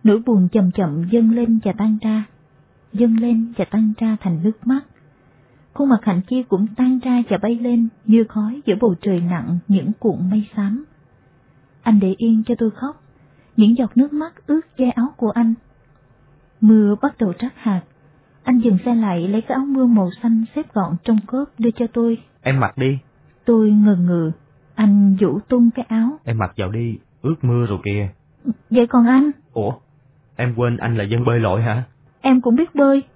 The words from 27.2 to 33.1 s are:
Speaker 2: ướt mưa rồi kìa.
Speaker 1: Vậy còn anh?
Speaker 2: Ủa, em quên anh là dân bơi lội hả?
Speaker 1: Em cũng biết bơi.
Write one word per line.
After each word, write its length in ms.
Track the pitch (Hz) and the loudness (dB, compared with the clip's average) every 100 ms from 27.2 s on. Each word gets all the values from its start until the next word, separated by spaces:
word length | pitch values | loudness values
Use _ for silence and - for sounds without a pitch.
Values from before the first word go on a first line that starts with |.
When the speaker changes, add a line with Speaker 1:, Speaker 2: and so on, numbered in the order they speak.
Speaker 2:
ướt 140 | 131 160 | -6 -2
mưa 240 | 127 120 117 | -2 0 -2
rồi 140 | 98 | -4
kìa. 260 | 104 101 101 - _ _ 269 - _ | -4 -6 -6 -10 _ _ -10 -10 _
Speaker 1:
Vậy 180 | 233 240 | 0 2
còn 180 | 247 233 | 2 2
anh? 260 | 262 294 285 _ | 2 0 -4 _
Speaker 2:
Ủa, 200 | 117 104 120 _ _ _ _ _ - | -6 -6 -6 _ _ _ _ _ -6
em 180 | 123 113 | -6 -2
quên 220 | 120 120 | -4 -2
anh 200 | 120 113 | -4 -4
là 60 | |
dân 220 | 101 117 117 | -2 -2 0
bơi 140 | 117 | 0
lội 220 | 110 98 | 0 -2
hả? 220 | 113 110 127 _ _ _ | -2 -4 -8 _ _ _
Speaker 1:
Em 200 | 269 254 | 0 2
cũng 140 | 240 240 | 2 0
biết 200 | 339 285 | 0 0
bơi. 280 | 277 277 269 | 2 2 -2